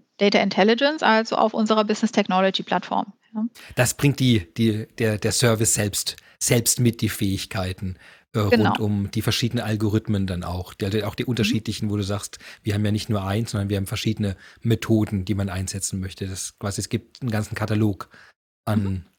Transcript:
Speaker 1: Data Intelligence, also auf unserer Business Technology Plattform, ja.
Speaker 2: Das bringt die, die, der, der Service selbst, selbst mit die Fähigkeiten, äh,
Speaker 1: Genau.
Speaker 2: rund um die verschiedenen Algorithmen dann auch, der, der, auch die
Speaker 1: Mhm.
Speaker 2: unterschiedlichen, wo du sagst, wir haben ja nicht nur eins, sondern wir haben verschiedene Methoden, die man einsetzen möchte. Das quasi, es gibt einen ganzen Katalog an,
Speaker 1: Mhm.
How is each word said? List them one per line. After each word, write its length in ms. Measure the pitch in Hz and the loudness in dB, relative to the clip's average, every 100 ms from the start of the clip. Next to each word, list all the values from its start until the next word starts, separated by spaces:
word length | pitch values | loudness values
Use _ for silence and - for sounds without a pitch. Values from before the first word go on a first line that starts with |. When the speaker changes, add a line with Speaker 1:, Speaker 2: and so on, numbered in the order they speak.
| _ - | _ 0
Speaker 1:
Data 220 | 202 214 | 2 4
Intelligence, 640 | 196 208 202 233 277 311 | 2 4 4 4 2 2
also 320 | - 220 226 - | 2 4 2 0
auf 180 | 220 | 0
unserer 300 | - 220 220 | 2 2 2
Business 300 | 214 226 226 | 2 0 0
Technology 500 | - 202 185 190 190 | 2 2 2 2 0
Plattform, 480 | - 180 - 196 202 - _ | -2 -2 0 -4 -4 -10 _
ja. 100 | 220 226 - - - | -6 -4 -6 -4 0
Speaker 2:
Das 200 | 123 - | 0 2
bringt 240 | 143 - | 2 4
die, 260 | 127 113 85 - | 4 4 2 0
die, 320 | 113 107 110 - | 2 0 -4 -2
der, 200 | 113 107 | 0 0
der 160 | 110 | 0
Service 400 | - 120 110 113 | 2 4 4 2
selbst, 420 | - 104 - - - - - | 2 0 -2 -6 -8 -14 -6
selbst 400 | - 123 117 - | 2 2 4 2
mit 220 | 120 110 | 2 2
die 80 | 110 | -2
Fähigkeiten, 880 | - 101 95 - 101 92 92 92 90 - - _ | 0 -2 -2 -4 -4 -4 -4 -8 -8 -14 -20 _
äh, 160 | 113 104 | -2 0
Speaker 1:
Genau. 160 | 98 104 | 2 0
Speaker 2:
rund 140 | 101 | 0
um 320 | 107 104 101 | -2 -2 -2
die 120 | 113 | -4
verschiedenen 420 | - - 117 120 107 | -2 -2 -2 -2 -4
Algorithmen 640 | 107 110 107 - 101 95 | -2 0 0 0 -2 -2
dann 160 | 87 | -4
auch, 320 | 90 90 - - | -6 -6 -8 -6
der, 140 | 98 | -4
der, 160 | 107 101 | -2 -2
auch 80 | - | -4
die 80 | |
Speaker 1:
Mhm. 60 | 123 | -2
Speaker 2:
unterschiedlichen, 600 | 120 202 240 117 101 107 | 0 0 0 -2 -4 -2
wo 60 | 104 | -2
du 60 | |
sagst, 340 | 98 101 - - - - | -2 -4 -8 -14 -20 -8
wir 140 | - 104 | -4 0
haben 100 | 104 | 0
ja 60 | |
nicht 180 | 104 - | 0 0
nur 160 | 104 95 | -2 0
eins, 260 | 101 113 | -2 -2
sondern 180 | 104 98 | -2 -2
wir 80 | 101 | -2
haben 100 | 98 | -2
verschiedene 480 | 107 - 110 101 92 - - | -4 -2 -2 -2 -4 -10 -6
Methoden, 640 | 117 110 - 110 107 101 92 | 0 0 2 2 2 -2 -2
die 80 | |
man 160 | 98 98 | -2 -2
einsetzen 500 | 90 92 98 - 98 | -4 -6 -6 -6 -4
möchte. 280 | 92 - 95 | -6 -6 -8
Das 320 | 95 - - | -8 -10 -8
quasi, 220 | 101 101 | -6 -4
es 80 | - | -4
gibt 320 | 113 - - | -4 -6 -8
einen 100 | 127 | -4
ganzen 240 | 107 104 104 | -2 -2 -4
Katalog 540 | 107 107 107 95 - - - _ _ _ - | 0 2 2 -2 -10 -20 -20 _ _ _ -2
an, 180 | 107 | 0
Speaker 1:
Mhm. 220 | 98 95 - | 0 -4 -8